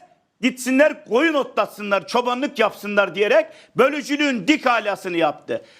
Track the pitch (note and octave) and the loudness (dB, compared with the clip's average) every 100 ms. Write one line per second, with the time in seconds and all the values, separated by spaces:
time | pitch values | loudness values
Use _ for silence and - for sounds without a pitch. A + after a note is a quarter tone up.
0 | - _ _ - B3 B3+ B3+ C4 D4+ - | -20 _ _ -4 -4 -2 -2 4 4 2
1 | - A3 E4 D4 A#3 - G3 - G#3 G3 | -2 0 2 0 -2 -2 -4 -4 -2 -2
2 | - B3 B3 B3 C#4 - G#3+ - G3+ G#3 | 0 -2 -2 -2 -4 0 -2 -2 -4 0
3 | G3 E3 G#3 C#4+ D#4 - - E3 C4 D4 | 0 0 2 2 0 -8 -12 2 2 2
4 | B3 C#4+ D4 A#3+ F3 G#3 B3+ A#3 G#3 F#3+ | -4 0 0 0 0 0 2 0 0 -6
5 | F#3+ E3+ D#3 C#3+ - A#2 - - | -4 0 0 -2 -8 -10 -10 -20